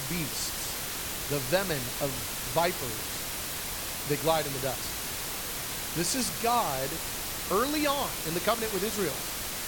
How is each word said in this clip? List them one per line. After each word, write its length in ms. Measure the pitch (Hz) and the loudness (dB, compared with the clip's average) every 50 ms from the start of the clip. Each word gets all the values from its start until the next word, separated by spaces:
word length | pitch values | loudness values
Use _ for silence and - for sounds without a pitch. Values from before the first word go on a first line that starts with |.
| 147 135 | -2 -2
beasts, 1200 | 165 180 156 120 - - - - - - - - - - - - - - - - - - - - | 0 0 0 0 -2 -2 -2 -2 -2 -4 -4 -4 -4 -4 -4 -4 -4 -4 -4 -4 -4 -4 -2 0
the 140 | 143 147 127 120 160 | 0 0 2 4 2
venom 300 | 185 196 185 160 139 123 120 - - | 2 4 2 0 0 0 -2 -2 0
of 80 | 147 139 131 120 - - - - - - - | 0 0 0 -2 -4 -4 -4 -4 -4 0 2
vipers. 480 | 160 170 180 180 - 143 123 110 107 - - - - - - - - - - - - - - - - - - - - - 143 | 4 4 4 2 0 -2 -4 -4 -4 -4 -4 -4 -4 -4 -4 -4 -4 -4 -4 -4 -4 -4 -4 -4 -4 -4 -4 -4 -4 0 0
They 80 | 147 139 135 | 0 2 4
glide 220 | 151 160 160 151 | 4 4 4 4
in 60 | 143 135 | 2 -2
the 120 | 131 127 | 0 0
dust." 160 | 135 120 107 - - - - - - - - - - - - - - - - - - - - - - - | 0 0 0 -2 -4 -4 -4 -4 -4 -4 -4 -4 -4 -4 -4 -4 -4 -4 -4 -4 -4 -4 -4 -4 -2 0
This 200 | 151 170 - - | 0 2 2 2
is 160 | 262 240 190 165 - 220 | 2 0 0 0 0 2
God 460 | 226 240 240 208 165 139 131 135 135 160 160 - - - - - - - - - - 180 | 4 4 6 4 4 2 2 0 0 -2 -2 -4 -4 -4 -4 -4 -4 -4 -4 -2 2 4
early 340 | 196 240 285 294 311 294 | 4 4 4 4 4 4
on 220 | 285 277 285 247 170 - - - | 4 4 4 2 0 -2 -2 -2
in 60 | - 160 | 0 0
the 80 | 180 | 2
covenant 320 | - 202 220 233 220 220 202 | 4 4 4 4 2 0 0
with 80 | 185 | 0
Israel, 320 | 185 220 208 202 196 156 131 - - - - - - - - - - | 0 0 0 2 0 0 0 -2 -4 -4 -4 -4 -4 -4 -4 -4 -4